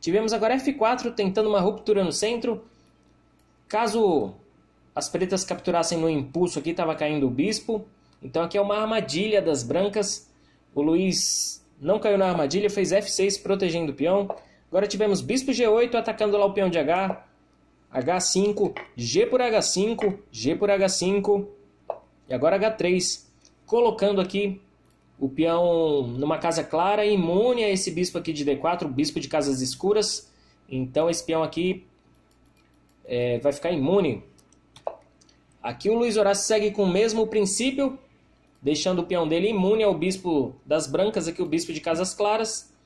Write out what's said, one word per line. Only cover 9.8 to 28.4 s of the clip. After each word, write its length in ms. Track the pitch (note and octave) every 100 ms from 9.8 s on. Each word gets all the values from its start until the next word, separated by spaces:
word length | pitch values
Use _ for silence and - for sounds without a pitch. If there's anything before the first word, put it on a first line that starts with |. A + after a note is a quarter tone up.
| G3+ G#3 G3 - - _ _ _ _
O 60 | -
Luiz 840 | D3 E3 F#3+ E3+ - - - - _ _
não 180 | C#3+ G#3
caiu 180 | A3 G3+
na 120 | F#3+
armadilha, 420 | E3+ C#3+ E3+ G3+
fez 220 | G3 F3+
F 180 | F#3+ G#3
seis 260 | - F#3+ G3
protegendo 560 | - F#3+ F#3+ E3 E3
o 20 |
peão. 340 | C3+ D3+ G3 G3 - - _ _
Agora 160 | F#3 G3+
tivemos 340 | G3+ G#3 F#3+
bispo 320 | B2+ B3+ C4
G 140 | A#3 A#3
oito 300 | G#3+ B3 A#3
atacando 400 | - A3 G#3+ G3+
lá 100 | G3
o 60 |
peão 180 | G3 F#3+
de 80 | E3+
H. 480 | C#3+ F3 F#3+ F#3+ - _ _ _ _ _ _
H 300 | C3 B2+ F3+
cinco, 540 | F3+ F#3 G3+ G#3 G3 - - -
G 300 | A#2 C#3 A#3+
por 160 | B3+
H 180 | B3 A3
cinco, 560 | - - G3+ A3+ G#3+ F#3 -
G 240 | A2 A#2+
por 160 | E3+ G3+
H 180 | G3 F#3+
cinco. 600 | F#3+ F3+ G3+ G3 G3+ G3 - _ _ _ - _ _ _
E 60 |
agora 220 | B2+ D3 F#3+
H 140 | G#3+
três. 580 | A3 F3 F#3 F3+ - - _ _ _ _
Colocando 540 | A3+ A#3+ A3 G3 G3+
aqui 400 | F#3 G3 G3+ F#3+ _ _ _ _ _ _
o 120 | C3+
peão 760 | C3+ D#3+ E3 F3 E3 D#3+ D3
numa 360 | B2 A#2+ C#3+ D#3
casa 260 | E3+ D#3+
clara, 420 | D3 D#3 F#3 G#3 G#3
imune 560 | G#3 E3 F3+ A#3 B3
a 80 | G#3+
esse 180 | F#3+ F#3+
bispo 300 | E3 F3+ E3+
aqui 140 | D#3+
de 120 | D#3